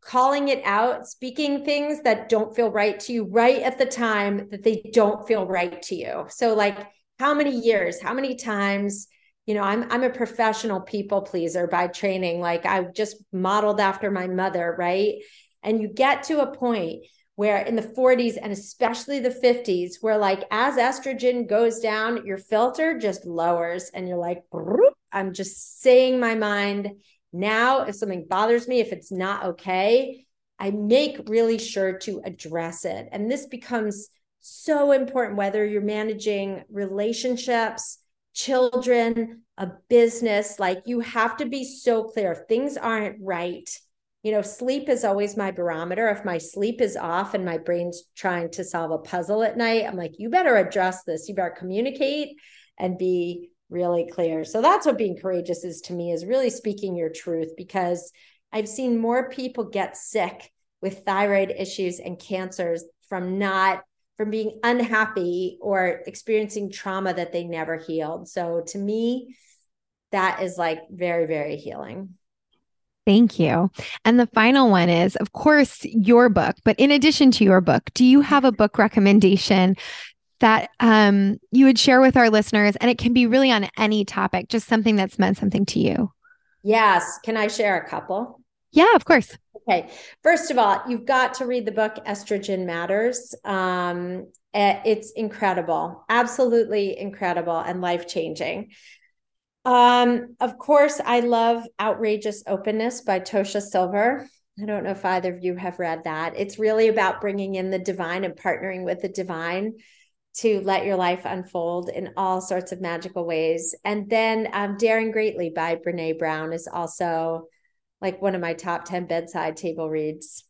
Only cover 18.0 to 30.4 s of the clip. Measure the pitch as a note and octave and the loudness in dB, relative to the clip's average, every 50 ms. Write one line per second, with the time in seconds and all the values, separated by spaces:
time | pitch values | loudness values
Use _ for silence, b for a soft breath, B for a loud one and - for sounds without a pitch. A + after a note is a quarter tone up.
18 | B3+ B3+ B3+ A#3+ B3 A#3 A3 - - G#3+ G3+ G3 - - - _ B3 A3+ A#3+ A#3+ | 4 4 4 4 2 -2 -2 -4 -8 -8 -10 -8 -10 -14 -6 _ -2 -2 -2 -4
19 | - - C#4+ C#4 A#3+ B3+ B3 B3+ - B3 B3 B3 A#3+ - F#3+ F3+ F3+ F3+ F3+ - | -8 -6 -6 -4 -2 -4 -4 2 2 2 2 2 0 -2 -2 -2 -2 -6 -8 -6
20 | - A3 G#3+ G#3+ G#3 G3 F#3+ F#3+ G3 - - G#3+ A#3+ C4+ C4+ B3 A#3 B3+ C4+ C4 | -2 0 0 2 2 0 0 -2 -4 -6 -2 0 0 0 2 2 2 0 0 -2
21 | - C4+ C4+ G#3+ A3 B3 B3 B3 A#3+ - G3+ G#3+ A#3 A3+ A3+ A3+ A#3 A3 G#3+ G#3+ | -6 -8 -6 -2 0 0 0 0 -2 0 0 2 2 2 0 -2 -4 -4 -2 -2
22 | A3 A3+ A#3+ A3+ - G3 G3 G3 F#3+ - A3 G#3+ A#3 B3+ B3 - D#4 D#4+ D#4+ B3 | -2 -2 -4 -6 -6 -8 -10 -10 -6 -2 0 2 2 2 0 0 -2 -2 -2 -2
23 | A3+ G#3 F#3 F#3 - F3 E3+ E3 E3 E3+ F3 F3 E3+ E3+ E3+ F3+ E3+ - _ - | -4 -4 -4 -4 -8 -8 -6 -2 0 0 0 0 0 -4 -4 -6 -8 -10 _ -10
24 | F#3 F3+ F3+ F3 E3+ E3+ F3 F3 - _ - E3 D#3+ - G3+ C#4+ A4+ C#5 D5 _ | -8 -6 -6 -6 -4 -4 -6 -8 -10 _ -12 -10 -6 -4 2 4 4 4 4 _
25 | _ _ - G3+ G3 F#3+ F3+ - F#3+ F#3 - - - - - - - B3+ B3 B3+ | _ _ -8 -6 -6 -6 -6 -8 -8 -8 -8 -12 -14 -18 -18 0 4 6 6 6
26 | C4 C4 B3+ B3+ A#3+ A#3 A3+ A3 G#3+ G#3 G#3 G3+ G3+ G3+ G3+ G3+ G3+ G3+ G3+ b | 6 6 2 2 0 0 0 0 -2 -2 0 0 -2 -2 -2 -4 -6 -8 -10 b
27 | b b b b b _ - F3 F#3+ G#3 A3 A3 A#3 B3 C4+ C4+ - A3+ G3+ G3+ | b b b b b _ -8 -4 -2 0 0 2 2 2 2 2 0 -2 -6 -6
28 | - G3+ F#3+ F3+ D#3+ E3 F#3+ F#3 G#3+ A3+ A#3 A#3+ A#3 B3 B3+ B3 A3 A3+ G3+ F#3 | -6 -6 -6 -8 -6 -4 -2 0 2 2 2 2 0 0 -2 -2 0 -2 -4 -8
29 | - - G3 F#3 F#3 F#3+ G3+ G3 - F#3+ E3+ - - F#3+ F#3 F#3 F#3+ G#3 A#3 B3+ | -8 -8 -6 -4 -4 -4 -4 -4 -4 -6 -8 -8 -6 -4 -2 0 2 4 4 2
30 | C4+ C4 - - _ _ _ _ | 2 0 -8 -16 _ _ _ _